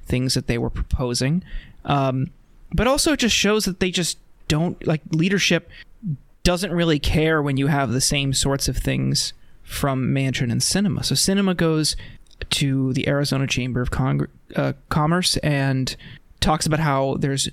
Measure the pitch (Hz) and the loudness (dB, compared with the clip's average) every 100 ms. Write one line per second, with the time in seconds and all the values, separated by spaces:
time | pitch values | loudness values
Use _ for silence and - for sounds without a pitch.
0 | - 123 127 131 - 117 127 - - - | -4 -2 0 0 -2 -2 -2 -4 -2 -2
1 | 127 120 131 170 - - - - - 143 | -2 0 0 0 -2 -8 -10 -10 -2 0
2 | 135 131 131 - - - - 170 220 277 | 0 0 -4 -8 -20 -20 -6 0 2 2
3 | - 285 233 - 208 214 208 180 185 180 | 2 2 2 2 2 2 0 -2 -2 0
4 | 160 - - - - 151 175 - - 156 | -2 -6 -14 -12 -2 0 0 -2 -2 -2
5 | - 156 180 196 - - - - - - | 0 0 2 2 2 0 0 -14 -20 -10
6 | 214 139 - - - 175 190 170 170 147 | -6 -6 -8 -2 0 2 0 2 2 2
7 | - 160 160 160 147 135 139 143 139 120 | 2 2 4 2 2 0 2 2 0 0
8 | 139 147 139 135 139 139 - 131 - 131 | 0 0 0 0 0 0 0 -2 0 0
9 | 135 135 - - - - - - 143 131 | 0 0 -2 -8 -18 -20 -12 -4 -2 0
10 | 127 135 135 123 123 - - 185 202 - | 0 0 0 -2 -2 0 0 0 0 0
11 | - - - 196 196 175 165 156 151 - | -2 0 2 2 0 0 0 2 0 -4
12 | - - - - - - 143 135 131 131 | -8 -16 -20 -16 -6 -2 0 0 0 0
13 | - 143 143 135 135 - 123 120 123 - | 0 0 0 -2 -2 -2 -2 -2 -2 0
14 | 131 143 - - - - 139 135 - - | 0 0 -4 -8 -8 -4 -2 -4 -4 0
15 | 151 175 180 - - 143 135 131 127 - | 2 2 0 0 0 0 0 0 -2 -6
16 | - - - - - 156 - 151 156 135 | -14 -20 -20 -4 0 0 0 0 2 2
17 | 135 139 147 135 139 | 0 0 -2 -2 -4